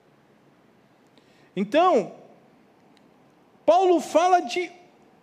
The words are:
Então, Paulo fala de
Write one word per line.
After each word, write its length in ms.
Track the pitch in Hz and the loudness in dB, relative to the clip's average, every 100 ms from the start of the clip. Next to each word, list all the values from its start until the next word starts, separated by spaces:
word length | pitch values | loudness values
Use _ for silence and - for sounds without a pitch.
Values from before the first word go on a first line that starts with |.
| _ _ _ _ _ _ _ _ _ _ _ _ _ _ _ - | _ _ _ _ _ _ _ _ _ _ _ _ _ _ _ -10
Então, 600 | 208 294 370 277 165 - - _ _ _ _ _ _ _ _ _ _ _ _ _ - | -2 0 2 2 -2 -12 -20 _ _ _ _ _ _ _ _ _ _ _ _ _ 0
Paulo 340 | 339 370 339 | 2 2 0
fala 400 | - 302 359 359 | -2 -2 2 0
de 320 | 269 359 349 - _ _ _ _ | -2 -8 -10 -14 _ _ _ _